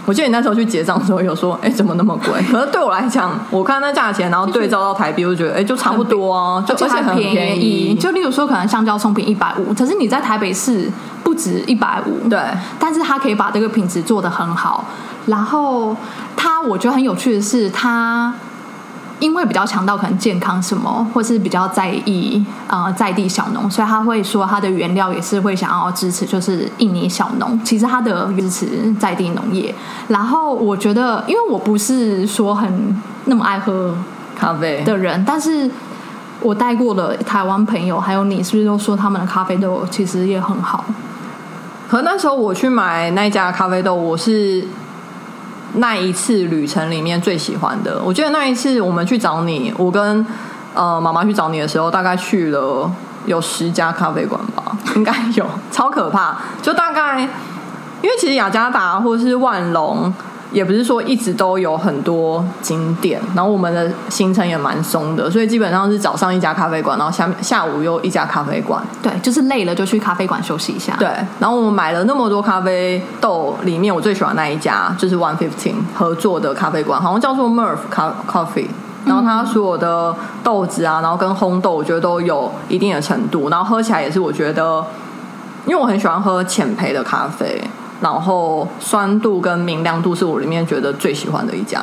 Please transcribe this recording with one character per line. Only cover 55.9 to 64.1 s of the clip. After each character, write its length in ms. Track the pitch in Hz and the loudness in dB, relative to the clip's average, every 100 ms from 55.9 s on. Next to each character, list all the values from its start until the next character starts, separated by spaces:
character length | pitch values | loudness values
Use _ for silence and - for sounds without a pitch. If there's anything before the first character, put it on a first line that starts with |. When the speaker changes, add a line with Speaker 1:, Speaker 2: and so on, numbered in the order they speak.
Speaker 1:
可 180 | 302 165 | 2 0
怕。 280 | 196 170 - - - | 2 0 -2 -8 -4
就 100 | - | 0
大 200 | 349 339 | 2 2
概， 280 | 294 294 269 | 2 0 0
因 880 | 262 - - - - - - - 381 | -2 -6 -12 -12 -12 -14 -14 -2 0
为 20 | 480 | 2
其 80 | 330 | 2
实 80 | |
雅 140 | 269 196 | 2 2
加 220 | 220 240 | 2 2
达 280 | 247 185 190 | 2 2 2
或 200 | 240 226 | 2 2
是 180 | 247 247 | 2 2
万 360 | 254 196 175 | 2 0 0
隆 400 | 170 151 151 170 185 - - - | 0 0 0 -2 -4 -10 -14 -4
也 120 | 196 | 0
不 80 | 180 | 2
是 100 | 208 | 2
说 200 | 240 240 | 2 0
一 140 | 233 247 | 2 0
直 180 | 226 | 0
都 240 | 175 185 190 | 0 2 2
有 180 | 175 160 | 0 0
很 240 | 180 143 | 0 0
多 400 | 170 165 160 165 180 - | 0 0 2 0 -2 -4
景 320 | - 160 165 165 | -4 -2 0 0
点， 200 | 185 - 220 | 0 -2 -2
然 100 | 180 | 0
后 60 | 190 | 2
我 80 | 202 | 2
们 140 | 175 | 2
的 160 | 170 170 - | 0 0 -2
行 240 | - | -6